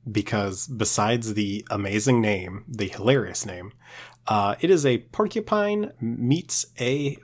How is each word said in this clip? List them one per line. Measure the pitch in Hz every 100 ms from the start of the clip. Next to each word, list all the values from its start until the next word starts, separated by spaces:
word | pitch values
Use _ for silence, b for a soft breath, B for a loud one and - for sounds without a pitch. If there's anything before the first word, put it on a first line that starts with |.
| -
because | 107 - 107 101 92 -
besides | 120 107 - 107 120 117
the | 104 104 101 -
amazing | 104 101 104 131 120
name, | 107 101 92 98 -
the | 113 95
hilarious | - 107 135 95 85
name, | 104 90 95 - B B B B -
uh, | 107 101 101
it | 170
is | 180 143
a | 120
porcupine | - - 214 226 214 214 208 208 208 -
meets | 113 117 120 160 - - - -
a | 127 139 143 143